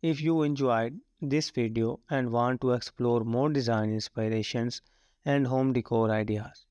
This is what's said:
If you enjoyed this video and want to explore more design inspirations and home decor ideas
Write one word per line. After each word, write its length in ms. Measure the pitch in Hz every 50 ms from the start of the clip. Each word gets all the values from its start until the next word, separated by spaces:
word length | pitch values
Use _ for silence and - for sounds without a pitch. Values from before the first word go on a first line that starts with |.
If 200 | - 165 160 143
you 220 | 151 160 165 160 151
enjoyed 580 | 147 147 135 139 127 117 113 113 117 135 202 - _ _ _
this 280 | - 143 135 151 156 -
video 500 | - - 120 110 110 117 113 113 123 - _ _
and 220 | 151 135 127 123
want 300 | 113 120 120 123 127 120
to 100 | - 127
explore 540 | 123 120 - - - - 120 120 120 120 110
more 240 | 117 113 120 135 151
design 420 | 151 139 123 113 117 110 107 107
inspirations 880 | 110 110 107 - _ - 110 110 113 110 107 - - 123 117 120 117 - _ _ _ _ _ _ _ _ _
and 200 | 147 143 143 139
home 280 | 120 131 131 131 135 127
decor 380 | 123 110 - 120 113 113 110
ideas 540 | 107 107 107 107 107 104 107 - - - _ _